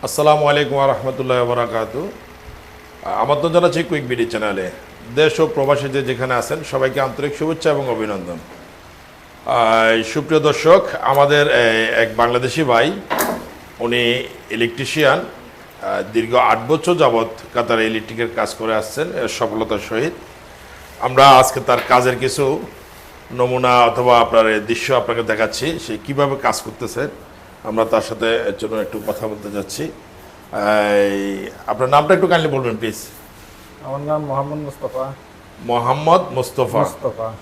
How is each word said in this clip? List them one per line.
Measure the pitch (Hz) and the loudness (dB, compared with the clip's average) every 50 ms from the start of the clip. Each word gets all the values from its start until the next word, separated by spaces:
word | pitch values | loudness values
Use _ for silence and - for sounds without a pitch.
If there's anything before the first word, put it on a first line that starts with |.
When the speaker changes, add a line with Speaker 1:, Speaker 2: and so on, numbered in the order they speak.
| - | -6
Speaker 1:
আসসালামু | 175 - - - 147 151 151 151 | -4 -2 2 4 4 4 6 4
আলাইকুম | 143 143 147 147 127 139 | 4 4 2 2 0 0
ওয়া | 135 139 | 2 2
রাহমাতুল্লাহি | 139 127 113 - 131 117 131 131 127 127 123 | 2 2 0 -2 -6 -6 -4 -2 0 2 0
ওয়া | 120 120 120 | 2 0 0
বারাকাতুহু। | 120 120 117 113 113 110 - - 131 165 202 - - - - - - - - - - - - - - - - - - - | 0 -2 -2 -2 -4 -4 -4 -6 -8 -8 -8 -10 -14 -20 -20 -20 -20 -20 -20 -20 -20 -20 -20 -20 -20 -20 -20 -20 -12 -8
আমন্ত্রণ | - 98 101 113 135 147 147 147 170 160 | -6 -2 -2 0 0 0 0 0 2 2
জানাচ্ছি | 175 175 175 156 160 165 | 4 4 4 2 0 -2
কুইক | - 175 151 131 | -2 -4 -4 -2
বিডি | 123 123 117 117 | -4 -2 -2 -2
চ্যানেলে। | 117 - 107 107 107 98 95 92 90 - - - - - - - 113 117 | -2 -2 -2 -2 -2 -2 -4 -6 -6 -8 -12 -18 -20 -20 -20 -18 -6 0
দেশ | 139 156 156 151 - | 2 2 2 4 2
ও | 160 | 0
প্রবাসী | 151 156 147 135 139 143 143 139 139 | 0 0 -2 2 2 2 0 0 -2
যে | 131 139 131 | -4 -4 -2
যেখানে | 127 131 113 131 127 127 | -2 -4 -4 -2 -2 -2
আছেন, | 120 110 - 147 165 - | -2 -2 -2 -6 -6 -6
সবাইকে | - - 131 131 135 127 143 | -6 -4 -2 -2 0 0 -2
আন্তরিক | 135 131 117 - 139 147 147 | -4 -4 -4 -4 -6 -6 -4
শুভেচ্ছা | - 165 156 165 160 - 160 | -4 -4 -4 -4 -2 0 0
এবং | 147 143 139 127 | 0 0 -2 -4
অভিনন্দন। | 117 107 110 107 104 95 90 87 87 80 80 - - - - - - - - - - - - - - - - - - - - | -4 -4 -4 -4 -4 -6 -8 -10 -12 -12 -12 -18 -20 -20 -20 -20 -20 -20 -20 -20 -20 -20 -20 -20 -20 -20 -20 -20 -20 -14 -6
আহ, | 123 123 120 117 113 113 113 113 113 113 113 110 | -2 0 2 4 4 4 4 6 4 4 2 0
সুপ্রিয় | - - 156 143 151 160 156 | -2 -4 -6 -2 0 0 2
দর্শক, | 147 151 143 - - 156 175 190 - - - - | 4 2 0 2 6 6 6 6 6 0 -6 -2
আমাদের, | - 123 135 143 143 143 147 147 147 | 0 2 4 4 4 6 6 4 4
এ, | 147 131 120 120 113 113 113 113 113 117 110 117 | 4 4 4 4 4 4 2 0 2 2 2 0
এক | 113 107 | 0 2
বাংলাদেশি | 113 120 120 120 123 123 131 - 160 160 | 0 0 2 2 0 -2 -2 -2 -2 0
ভাই, | 131 120 117 123 156 196 202 - - - - - - - - - - - - - - - - | 2 4 4 4 2 0 -6 -6 -6 -4 -4 -2 -4 -4 -8 -10 -16 -18 -20 -20 -20 -12 -6
উনি | 117 117 120 120 120 120 120 127 127 - - - - - | -4 -2 0 0 2 0 0 -2 -4 -8 -14 -18 -12 -10
ইলেকট্রিশিয়ান, | 107 110 117 120 117 - 139 123 - 151 151 135 143 180 | -4 -2 -2 -2 -2 -6 -6 -4 0 2 4 4 4 2
আহ, | - - - - - - - - - - - - - 95 98 98 95 98 110 | -2 -8 -14 -18 -20 -20 -20 -20 -20 -20 -18 -10 -6 -4 -4 -4 -4 -2 -2
দীর্ঘ | 117 117 113 120 | -2 -2 2 2
আট | 123 123 110 110 117 117 | 4 4 4 2 2 2
বছর | 123 156 160 - 175 180 | 0 0 0 2 0 2
যাবৎ | 160 151 131 117 113 113 135 - - - - - | 4 4 4 4 2 0 -2 -6 -14 -18 -6 -2
কাতারে | 120 117 117 117 113 110 | -2 0 0 0 0 0
ইলেকট্রিকের | 110 110 110 107 - 113 113 120 117 117 | 0 -2 -4 -6 -8 -6 -6 -6 -4 -2
কাজ | 120 107 104 - | -4 -4 -4 -4
করে | - 113 110 110 | -6 -4 -2 -2
আসছেন, | 107 107 - - 139 156 175 | -2 -2 -4 -6 -6 -6 -6
এ, | - - 123 | -4 -6 -6
সফলতার | 113 - - 123 110 104 113 113 107 113 104 | -6 -4 -4 -4 -4 -2 -4 -4 -2 -4 -6
সহিত। | - - 113 113 135 165 175 - - - - - - - - - - - - - - - - - | -4 -4 -4 -4 -4 -4 -6 -10 -18 -20 -20 -20 -20 -20 -20 -20 -20 -20 -20 -20 -20 -20 -12 -6
আমরা | - 127 127 131 135 139 | -6 -2 4 6 8 8
আজকে | 135 127 127 127 - 135 | 8 8 6 4 0 -4
তার | - - 123 120 - | -2 0 0 0 2
কাজের | - 127 123 131 127 127 | 2 2 2 4 2 0
কিছু | 113 127 131 - - 143 131 143 - - - - - - - - - - - - - - - | 0 -2 -4 -2 0 -2 -2 -2 -4 -6 -12 -16 -20 -20 -20 -20 -20 -20 -20 -20 -20 -18 -14
নমুনা | - 123 123 123 127 127 127 127 123 123 120 | -2 -2 0 0 0 2 4 6 6 6 6
অথবা | 117 113 123 123 123 120 117 | 6 4 2 4 6 6 6
আপনার, | 117 117 - 113 110 | 6 4 4 4 4
এ, | 110 110 107 | 4 2 0
দৃশ্য | 104 107 117 113 - - 135 | 0 -2 -4 -4 0 0 0
আপনাকে | 120 - - 117 117 113 | 0 0 0 -4 -4 -2
দেখাচ্ছি, | 107 110 107 113 104 - - 131 156 165 165 | -2 0 0 0 -2 -2 -4 -6 -4 -6 -6
সে | - - 110 104 - | -8 -8 -10 -10 -8
কিভাবে | - 139 135 143 139 135 135 | -6 -2 0 0 0 0 -2
কাজ | - 120 110 - | -2 -2 -2 -2
করতেছে। | - 110 104 - 123 107 - 120 139 - - - - - - - - - - - - | -6 -12 -12 -10 -12 -8 -6 -6 -6 -6 -8 -14 -20 -20 -20 -20 -20 -20 -20 -14 -10
আমরা | 113 107 110 113 | -4 -2 0 0
তার | 113 113 110 | 2 2 0
সাথে | 110 - 113 101 113 113 113 | 0 -2 -6 -4 -2 0 0
এর | 113 117 101 98 - | 0 -2 -4 -6 -6
জন্য | 110 107 113 | -8 -6 -4
একটু | 110 101 - - 110 104 | -4 -6 -6 -8 -10 -8
কথা | 107 104 - 113 | -8 -8 -6 -6
বলতে | 110 107 104 104 104 | -8 -8 -10 -12 -10
যাচ্ছি। | 101 101 92 - - - 151 | -8 -8 -8 -8 -8 -8 -8
এই, | 160 - - - - - - - - - - - - - 107 104 104 107 107 104 104 104 101 101 101 98 98 98 101 98 98 98 104 - - - | -10 -10 -14 -20 -20 -20 -20 -20 -20 -20 -20 -20 -10 -6 -2 2 2 4 4 4 4 4 2 2 2 0 -2 -4 -4 -6 -6 -8 -12 -14 -14 -6
আপনার | - 107 107 131 127 | -6 -2 -2 0 4
নামটা | 143 147 151 151 190 | 4 2 6 4 4
একটু | 180 - | 4 4
কাইন্ডলি | 185 175 165 160 151 139 | 2 2 2 2 0 -2
বলবেন, | 135 131 117 110 | -2 -2 -4 -4
প্লিজ। | 107 113 110 - - - - - - - - - - - - - - - - - - - | -4 -6 -6 -8 -8 -14 -16 -18 -20 -20 -20 -20 -20 -20 -20 -20 -20 -20 -20 -20 -18 -12
Speaker 2:
আমার | 135 135 139 | -10 -10 -8
নাম | 147 147 151 151 151 | -4 -4 -4 -4 -2
মোহাম্মদ | 143 135 135 139 143 151 | -4 -4 -4 -4 -4 -6
মুস্তফা। | 151 151 139 135 - - 127 - 131 131 135 139 - - - - - - - - - - | -8 -8 -10 -10 -8 -10 -8 -6 -6 -6 -8 -10 -14 -18 -20 -20 -20 -20 -20 -20 -14 -4
Speaker 1:
মোহাম্মদ | 117 120 120 117 123 135 143 151 160 170 185 175 - | -2 -2 0 2 0 0 0 2 2 2 2 2 -2
মুস্তফা। | 123 131 123 - - - 127 101 - 110 | -4 -4 -4 -4 -2 -2 -2 0 0 0
Speaker 2:
মুস্তফা। | 98 92 85 - - 127 110 - 113 113 110 104 | 0 0 -4 -6 -8 -8 -6 -6 -10 -10 -10 -14